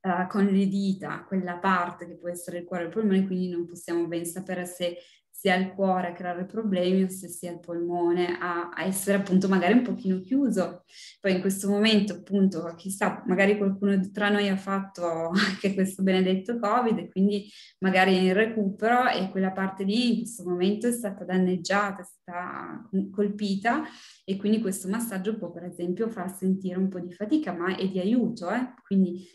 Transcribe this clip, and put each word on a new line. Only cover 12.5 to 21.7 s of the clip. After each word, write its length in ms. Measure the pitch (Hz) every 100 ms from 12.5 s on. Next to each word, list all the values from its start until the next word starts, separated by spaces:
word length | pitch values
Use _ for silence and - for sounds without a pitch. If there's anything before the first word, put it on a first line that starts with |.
| 165 165 -
chissà, 480 | 190 - 196 - -
magari 320 | 180 196 208
qualcuno 380 | 196 196 202 196
di, 160 | 185
tra 180 | - 208
noi 200 | 208 202
ha 80 | 196
fatto 720 | 196 196 196 - 170 160 165
<laughs> 0 |
anche 400 | 190 202 190 196
questo 300 | 196 190 -
benedetto 560 | 190 190 185 190 - 233
covid 400 | 208 233 233 190
e 100 | -
quindi 400 | 185 202 202 202 - - _
magari 380 | 190 185 190 185
è 20 |
in 140 | 185
recupero 760 | 185 220 214 196 - 220 247 254
e 240 | 165 190
quella 200 | 190 190
parte 320 | 190 190 -
lì 260 | 196 220 247
in 60 | 190
questo 240 | - -
momento 420 | 175 175 185 214 240
è 60 |
stata 320 | 233 202 190
danneggiata, 760 | 175 185 185 180 165